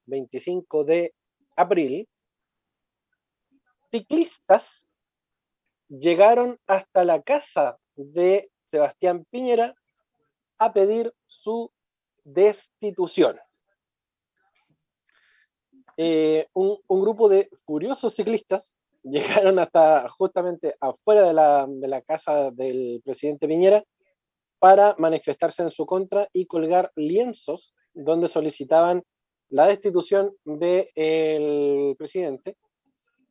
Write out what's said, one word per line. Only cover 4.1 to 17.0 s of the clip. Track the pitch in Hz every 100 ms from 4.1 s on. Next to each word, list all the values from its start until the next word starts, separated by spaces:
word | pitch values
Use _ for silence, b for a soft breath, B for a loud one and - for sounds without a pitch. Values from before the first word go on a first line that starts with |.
| 311 330 - - 208 - _ _ _ _ _ _ _ _ _ _ _ _
llegaron | 139 160 170 208 240 247 240 -
hasta | 190 - 190 175
la | 160
casa | - - - 175 135 - _ -
de | 143 160 180 196 - _ _
Sebastián | 151 139 - 180 175 160
Piñera | 240 254 233 240 - _ _ _ _ _ _ _ _
a | 226
pedir | 214 196 226 233 - _
su | - 214 226 233 _ _ _ _ _
destitución. | 147 147 208 202 _ _ 208 185 175 - 143 - _ _ _ _ _ _ _ _ _ _ _ _ _ _ _ _ _ _ _ _ _ _ _ 269 _ -
Eh, | 165 160 156 156 -
un, | 185 190 208 _
un | 190